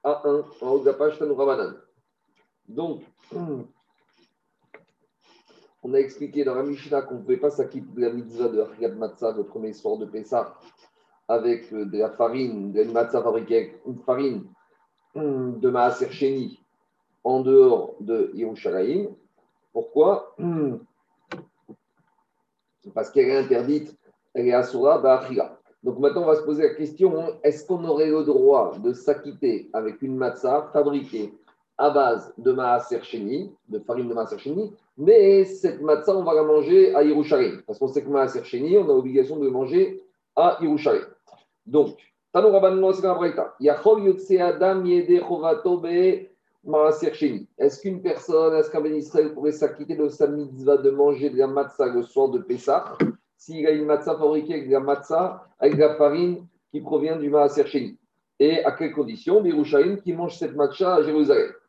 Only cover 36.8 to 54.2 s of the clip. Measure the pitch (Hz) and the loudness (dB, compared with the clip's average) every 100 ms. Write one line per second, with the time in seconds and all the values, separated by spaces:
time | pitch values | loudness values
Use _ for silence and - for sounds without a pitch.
36.8 | 190 131 151 147 151 190 190 - - 143 | 6 6 4 2 2 2 2 -4 -14 -4
37.8 | 135 139 139 139 131 127 - 123 151 202 | -4 -4 -2 0 0 -4 -8 -6 2 2
38.8 | 165 131 131 135 131 151 135 127 131 170 | 4 2 2 0 0 -2 -2 -2 0 0
39.8 | 190 - _ _ _ - 175 - 165 147 | 0 -2 _ _ _ 2 2 2 -2 0
40.8 | 147 202 - _ _ _ _ _ - 147 | 0 -2 -4 _ _ _ _ _ -2 0
41.8 | 139 - _ _ _ 175 214 196 190 190 | 0 -4 _ _ _ 2 4 6 4 4
42.8 | 190 190 185 170 170 - - - 139 143 | 2 2 0 0 -2 -2 -8 0 0 4
43.8 | 208 214 196 185 - 185 175 160 185 190 | 4 4 4 0 0 2 2 2 0 2
44.8 | 180 175 170 180 175 165 160 156 180 175 | 2 0 4 2 2 -4 -2 0 0 -2
45.8 | 170 175 185 - - _ _ _ - 151 | -2 2 2 0 -8 _ _ _ -2 2
46.8 | 151 151 160 - 147 104 - - 143 - | 2 2 -4 -2 -4 -4 -12 0 0 0
47.8 | 196 185 180 151 - 160 160 156 151 156 | -8 -6 -6 -6 0 2 4 2 0 -2
48.8 | 151 151 143 156 151 143 147 151 147 - | -2 -4 -2 0 0 -2 -4 -2 -4 -6
49.8 | 147 156 147 - 147 147 139 131 135 139 | -10 -4 -4 0 -2 -2 -8 -2 2 4
50.8 | 139 139 143 131 143 127 135 139 139 - | 2 2 2 2 -2 0 0 0 -6 -4
51.8 | 127 123 120 135 135 123 - - - 170 | -2 -2 -2 0 0 0 -4 -6 0 -2
52.8 | - - - - _ _ - 160 151 151 | -2 -4 -4 -4 _ _ -16 -2 0 0
53.8 | 151 147 - 156 | 0 0 0 0